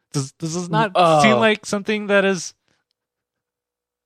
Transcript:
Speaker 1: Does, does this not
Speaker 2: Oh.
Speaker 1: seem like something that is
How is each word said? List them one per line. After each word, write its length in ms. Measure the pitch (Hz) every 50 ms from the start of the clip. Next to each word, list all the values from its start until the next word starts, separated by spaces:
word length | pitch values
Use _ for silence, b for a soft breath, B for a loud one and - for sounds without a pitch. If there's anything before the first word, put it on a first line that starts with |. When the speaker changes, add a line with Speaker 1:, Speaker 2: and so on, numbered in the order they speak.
| _ _
Speaker 1:
Does, 200 | - 151 135 135 -
does 200 | - - 165 156
this 140 | 175 180 175
not 220 | 165 160 160 208 185
Speaker 2:
Oh. 260 | 180 180 165 160 156 147
Speaker 1:
seem 140 | 214 214 240
like 280 | 226 220 214 208 -
something 420 | - - 208 196 - 220 214 208 196
that 160 | 202 202 190
is 280 | 196 196 170 - - - _ _ _ _ _ _ _ _ _ _ _ _ _ _ _ _ _ _ _ _ _ _ _ _ _ _ _ _ _ _